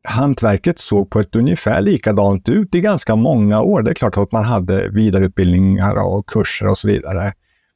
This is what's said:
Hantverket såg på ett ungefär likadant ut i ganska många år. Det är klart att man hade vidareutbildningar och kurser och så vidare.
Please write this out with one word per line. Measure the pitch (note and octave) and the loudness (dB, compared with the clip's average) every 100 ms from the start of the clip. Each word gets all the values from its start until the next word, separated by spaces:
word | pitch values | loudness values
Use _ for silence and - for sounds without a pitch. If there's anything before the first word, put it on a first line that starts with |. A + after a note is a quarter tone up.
Hantverket | - A2+ C#3+ C3 A2+ G2+ - - | -6 -2 0 0 0 0 0 -4
såg | - G2+ G2+ | -2 -2 0
på | A2 | -2
ett | G#2 A2+ | 0 0
ungefär | C3 F3 - F#2+ | 0 0 -2 0
likadant | G2+ D#3+ A2+ G2+ G2 F#2+ - | 0 0 0 0 2 0 0
ut | F3+ G3 F3 | 0 0 0
i | |
ganska | G#3+ F3+ - A2 | 0 0 0 0
många | B2 B2 G#2 G#2+ | 2 2 2 2
år. | F3+ A2 | 2 2
Det | A2 | 0
är | - | -2
klart | A2+ G2 | -2 0
att | G2+ | -2
man | A2+ | -2
hade | A2 A2 F2+ G2 F#2+ | 0 -2 0 -2 0
vidareutbildningar | G#2 A2 F#2+ F#2+ - F2+ F2+ F#2+ F#2+ G2 G2+ F#2+ | 0 2 2 0 0 2 2 2 2 0 0 -2
och | G2 - | -4 -4
kurser | A2 - - G2 | -2 -2 -2 -2
och | F#2+ | -2
så | G#2 | 0
vidare. | G2+ - F#2+ G2 - _ _ _ | -2 -2 -6 -6 -8 _ _ _